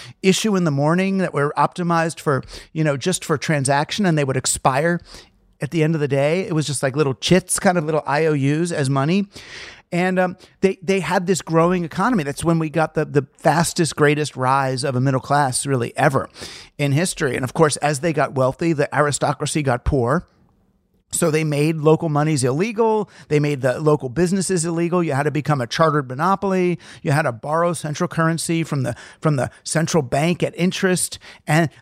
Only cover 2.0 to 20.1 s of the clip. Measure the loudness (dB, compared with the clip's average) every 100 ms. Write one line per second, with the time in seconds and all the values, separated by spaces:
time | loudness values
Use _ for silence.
2 | 0 -2 -2 -2 -2 -14 -10 -2 0 0
3 | -2 -4 -2 -2 0 0 2 2 0 0
4 | 2 2 2 -2 -2 0 0 2 0 -2
5 | -4 -20 -20 _ _ -8 -4 0 2 2
6 | 0 2 2 0 -2 -2 -2 -2 -2 0
7 | 0 0 2 2 2 0 2 2 0 -2
8 | 0 0 2 2 2 0 0 -2 0 0
9 | 2 0 0 -8 -18 -18 -18 -20 _ -2
10 | 0 2 0 -2 -16 _ 0 0 -2 -2
11 | 0 0 0 -2 0 2 4 2 -2 -2
12 | 0 0 -2 -2 0 0 0 -2 -2 -2
13 | -2 0 -2 _ 2 2 2 0 -2 2
14 | 2 2 -2 -2 0 2 0 -2 -2 0
15 | 0 0 2 2 2 0 -2 -2 -2 0
16 | 2 2 -4 -10 -18 -18 -14 -4 0 2
17 | 0 -2 -2 -2 -2 2 2 4 -2 0
18 | -2 0 0 0 0 0 0 0 0 2
19 | 0 0 -2 -2 -4 -2 -2 -2 0 0
20 | 2